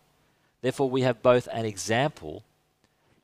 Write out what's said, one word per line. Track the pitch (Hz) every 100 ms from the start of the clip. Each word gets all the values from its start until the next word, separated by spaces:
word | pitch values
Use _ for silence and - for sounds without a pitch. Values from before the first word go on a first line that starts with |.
| _ _ _ _ _ _
Therefore, | 127 - 135
we | 131
have | 127 120
both | 131 123 -
an | 113
example | 113 101 - 113 151 - 78 90 - _ _ _ _ _ _ _